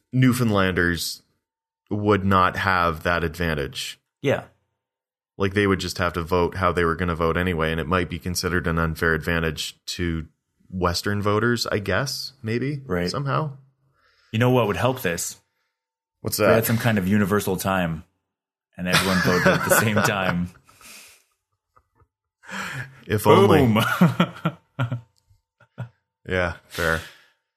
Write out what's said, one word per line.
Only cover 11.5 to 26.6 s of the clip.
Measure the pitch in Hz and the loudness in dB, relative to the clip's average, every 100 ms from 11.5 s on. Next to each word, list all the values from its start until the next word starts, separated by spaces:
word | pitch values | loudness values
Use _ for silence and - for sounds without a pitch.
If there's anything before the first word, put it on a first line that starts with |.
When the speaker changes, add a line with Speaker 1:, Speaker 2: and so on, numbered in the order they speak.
| 117 - | -2 -2
Speaker 1:
I | 107 | -4
guess, | 101 92 135 - - - | -2 -2 -2 -6 -12 -12
maybe, | 110 120 131 147 - | -6 -4 -4 -8 -6
Speaker 2:
Right. | 90 87 | -4 -2
Speaker 1:
somehow. | 87 139 135 156 - _ _ _ _ _ _ _ | -4 -4 -4 -4 -8 _ _ _ _ _ _ _
Speaker 2:
You | 110 | 0
know | 123 | 4
what | 127 107 | 4 2
would | 95 | 2
help | 120 127 | 0 0
this? | 90 85 - - _ _ _ _ _ _ _ _ | -4 -4 -6 -12 _ _ _ _ _ _ _ _
Speaker 1:
What's | 110 - | -8 0
Speaker 2:
If | |
we | 101 | 4
Speaker 1:
that? | 113 | 4
Speaker 2:
had | 113 | 2
some | 113 | 0
kind | 120 104 | 2 0
of | 90 | 2
universal | 104 98 104 101 92 | 2 2 0 0 -2
time, | 98 95 85 80 - _ _ _ _ _ _ - | 0 0 0 -4 -12 _ _ _ _ _ _ -10
and | 90 | -2
everyone | 90 95 92 | 0 2 0
voted | - 90 190 | 2 2 2
at | 170 - | 0 2
the | 185 | 2
same | 110 104 | 2 2
Speaker 1:
<laughs> | |
Speaker 2:
time. | 110 101 92 87 87 - _ _ - - - _ _ _ _ _ _ _ _ _ _ _ _ _ - - - 135 - - - | 0 0 -2 -2 -6 -10 _ _ -20 -20 -20 _ _ _ _ _ _ _ _ _ _ _ _ _ -16 -12 -10 -10 -12 -16 -6
Speaker 1:
If | 107 104 | -2 4
only. | 170 202 - | 6 8 6
Speaker 2:
Boom. | 127 107 - - 170 123 175 - 160 - _ - | 6 4 2 4 4 4 0 0 -8 -8 _ -8
<laughs> | 120 120 - _ _ _ _ _ _ - - _ _ _ - | -6 -6 -12 _ _ _ _ _ _ -18 -18 _ _ _ -6
Speaker 1:
Yeah, | 92 87 82 | -2 -2 -4